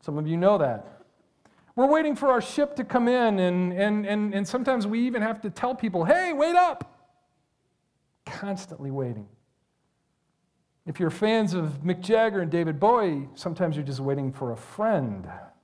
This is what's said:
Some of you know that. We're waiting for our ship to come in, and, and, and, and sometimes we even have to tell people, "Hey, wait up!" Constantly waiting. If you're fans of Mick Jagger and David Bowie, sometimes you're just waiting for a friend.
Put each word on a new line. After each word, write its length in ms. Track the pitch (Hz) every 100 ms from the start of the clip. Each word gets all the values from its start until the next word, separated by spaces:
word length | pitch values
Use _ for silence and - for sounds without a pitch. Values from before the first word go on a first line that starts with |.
Some 160 | - 147
of 100 | 156
you 80 | 165
know 200 | 185 202
that. 440 | 143 107 - - _ _ _ _ _ _ _
We're 140 | - 269
waiting 260 | 302 311
for 140 | 277 277
our 120 | 247
ship 360 | 208 - 285 294
to 80 |
come 240 | 247 247 240
in, 320 | 247 233 202
and, 320 | 180 180 180
and, 340 | 180 208 214 202
and, 280 | 208 208
and 120 | 202 196
sometimes 400 | 254 254 254 202
we 140 | 220
even 200 | 247 240
have 200 | 220 220
to 100 | 208
tell 240 | - 247
people, 300 | 254 226 180
"Hey, 280 | 165 330 370
wait 220 | 294 311
up!" 560 | 349 359 269 - _ _ _ _ _ _ _ _ _ _ _ _ _
Constantly 680 | - - 202 190 - 156 139
waiting. 340 | 139 127 110 101 _ _ _ _ _ _ _ _ _ _ _ _ _ _ _ -
If 140 | -
you're 100 | 170
fans 440 | 160 214 226 214
of 280 | 180 156 143
Mick 200 | 156 180
Jagger 380 | 180 220 226 202
and 120 | 165
David 260 | 170 165 147
Bowie, 500 | 202 240 202 147 135
sometimes 400 | - 180 165 175
you're 100 | 147
just 140 | 143 131
waiting 340 | 139 139 135
for 200 | 135 127
a 40 | 113
friend. 720 | - - 220 196 127 98 87 87 - _